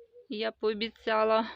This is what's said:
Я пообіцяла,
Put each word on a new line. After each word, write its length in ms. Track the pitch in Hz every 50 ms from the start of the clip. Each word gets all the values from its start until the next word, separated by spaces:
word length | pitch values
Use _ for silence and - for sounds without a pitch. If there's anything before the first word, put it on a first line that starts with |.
| - _ _ - - -
Я 220 | - 208 220 220
пообіцяла, 880 | 220 _ - 214 220 208 226 226 - - - 226 220 214 220 220 220 220 226 220 -